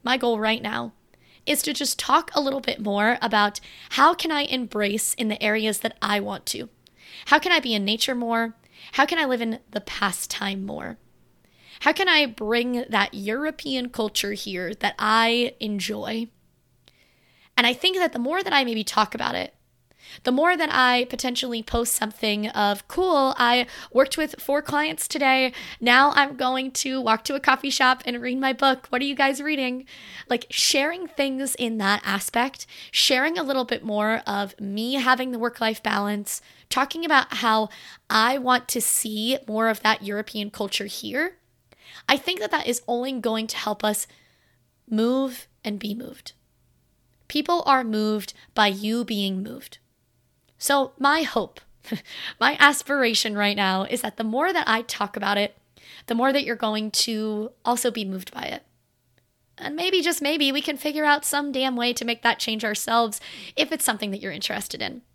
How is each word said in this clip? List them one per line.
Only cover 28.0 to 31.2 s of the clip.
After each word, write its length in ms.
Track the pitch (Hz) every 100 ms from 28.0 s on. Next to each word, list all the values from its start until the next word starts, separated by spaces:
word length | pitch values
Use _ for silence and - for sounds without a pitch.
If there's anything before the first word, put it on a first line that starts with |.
| -
and 140 | 240
read 160 | 240 254
my 160 | 269
book. 320 | 262 269 262 -
What 140 | 247
are 20 |
you 100 | 277
guys 280 | 277 269 277
reading?" 420 | 294 294 254 254 262 - - - -
Like, 200 | 240 -
sharing 580 | - - 269 285 349 349
things 480 | -